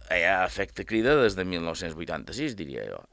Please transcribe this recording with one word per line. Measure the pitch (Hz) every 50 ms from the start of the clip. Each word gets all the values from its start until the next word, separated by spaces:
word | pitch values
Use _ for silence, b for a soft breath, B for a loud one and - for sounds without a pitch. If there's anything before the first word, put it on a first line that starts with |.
| - -
hi | 85 90
ha | 85 90 98 92 92
efecte | 87 - - 98 - - - 95
crida | - 110 110 113 131 151 147
des | 123 107 95
de | 95 92
mil | 92 92 85
nou-cents | 85 82 82 85 95 85 78
vuitanta-sis, | 80 85 78 85 73 - - 90 117 156 151 113
diria | - 80 69 65 58 52
jo. | 50 50 50 50 -